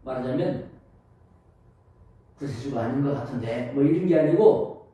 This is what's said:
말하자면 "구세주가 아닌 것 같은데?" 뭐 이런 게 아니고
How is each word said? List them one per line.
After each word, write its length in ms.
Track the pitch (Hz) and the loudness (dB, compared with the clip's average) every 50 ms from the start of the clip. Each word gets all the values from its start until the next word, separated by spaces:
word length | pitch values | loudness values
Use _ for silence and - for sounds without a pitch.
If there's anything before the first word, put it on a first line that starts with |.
| _ | _
말하자면 640 | 131 127 127 123 127 131 165 175 - - - - - - - _ _ _ _ _ _ _ _ _ _ _ _ _ _ _ _ _ - _ _ _ _ _ _ - - _ - _ _ _ _ | -8 -8 -6 -4 -4 -2 0 0 -2 -2 -4 -10 -14 -18 -20 _ _ _ _ _ _ _ _ _ _ _ _ _ _ _ _ _ -20 _ _ _ _ _ _ -20 -20 _ -20 _ _ _ _
"구세주가 420 | 143 143 - - 127 139 123 120 113 | -10 -10 -10 -8 -8 -6 -6 -4 -4
아닌 200 | 120 135 143 143 | -2 -2 -2 0
것 80 | 139 143 | -2 -2
같은데?" 580 | - - - 123 117 113 113 117 123 123 123 135 | -4 -6 -8 -8 -8 -6 -6 -6 -6 -6 -4 0
뭐 80 | 143 | 2
이런 240 | 139 156 165 180 185 | 2 4 4 2 2
게 120 | 180 165 156 | 2 4 4
아니고 720 | 151 147 170 190 214 - - - - - - - - - | 4 4 4 6 6 6 6 4 -2 -6 -10 -16 -20 -20